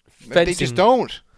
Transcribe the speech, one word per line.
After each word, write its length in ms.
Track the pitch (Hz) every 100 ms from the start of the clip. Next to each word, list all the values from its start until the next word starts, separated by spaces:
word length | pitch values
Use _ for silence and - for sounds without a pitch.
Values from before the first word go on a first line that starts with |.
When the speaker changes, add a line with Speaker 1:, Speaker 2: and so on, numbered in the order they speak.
| _ _ -
Speaker 1:
They 180 | 175 175
just 120 | 175
Speaker 2:
Fencing 160 | 135 120
Speaker 1:
don't. 440 | 202 254 190 - _